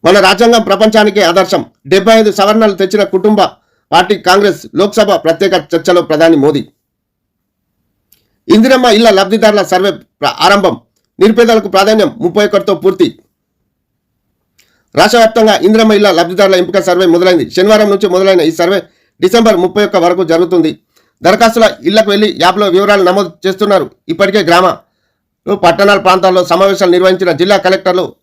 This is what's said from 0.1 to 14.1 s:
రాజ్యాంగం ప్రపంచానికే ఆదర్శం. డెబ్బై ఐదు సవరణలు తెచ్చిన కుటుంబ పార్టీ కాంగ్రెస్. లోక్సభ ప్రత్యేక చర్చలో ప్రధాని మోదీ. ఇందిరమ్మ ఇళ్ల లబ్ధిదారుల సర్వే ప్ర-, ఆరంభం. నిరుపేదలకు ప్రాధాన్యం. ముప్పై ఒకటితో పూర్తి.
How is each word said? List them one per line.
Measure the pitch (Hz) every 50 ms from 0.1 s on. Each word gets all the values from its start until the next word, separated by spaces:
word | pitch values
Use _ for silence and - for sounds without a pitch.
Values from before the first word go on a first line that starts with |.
| 185 208
రాజ్యాంగం | 190 185 202 190 233 233 233 233 226
ప్రపంచానికే | - - 180 226 220 214 220 214 214 190 202 196
ఆదర్శం. | 165 170 190 190 175 - 165 117 - _ _ _
డెబ్బై | 135 165 196 185 214 226
ఐదు | 220 220 214 185
సవరణలు | - 196 202 214 220 226 214 196
తెచ్చిన | 170 196 185 190 202 202
కుటుంబ | 196 - 190 175 214 214 202 185 143 - _ _ _ _ _ _ _ -
పార్టీ | 170 180 180 208
కాంగ్రెస్. | 185 - 185 180 202 202 202 165 147 - - -
లోక్సభ | 147 190 208 208 - 208 202 196
ప్రత్యేక | 160 - 160 165 160 196 185 185
చర్చలో | 180 147 - - 165 165 - 180 180 165
ప్రధాని | - 156 151 165 165 165
మోదీ. | 151 135 147 147 143 - - _ _ _ _ _ _ _ _ _ _ _ _ _ _ _ _ _ _ _ _ _ _ _ _ _ _ _ _ _ _ _ _ _ _ _ -
ఇందిరమ్మ | - 214 220 262 262 247 247
ఇళ్ల | 247 214 214 233 226
లబ్ధిదారుల | 202 190 196 190 208 220 170 - 208 208 190
సర్వే | 180 190 180 185 202
ప్ర-, | 170 - - _ _ _ 147 135 - -
ఆరంభం. | - 196 202 202 190 180 123 110 _ _ _ _ _ _ _ -
నిరుపేదలకు | 175 214 220 226 240 233 233 220 208 202
ప్రాధాన్యం. | 180 190 196 208 220 220 202 151 - -
ముప్పై | 117 175 165 208 208
ఒకటితో | 208 - 196 190 - 196
పూర్తి. | - - 190 180 - 180 127 - _ _ _ _ _ _ _ _ _ _ _ _ _ _ _ _ _ _ _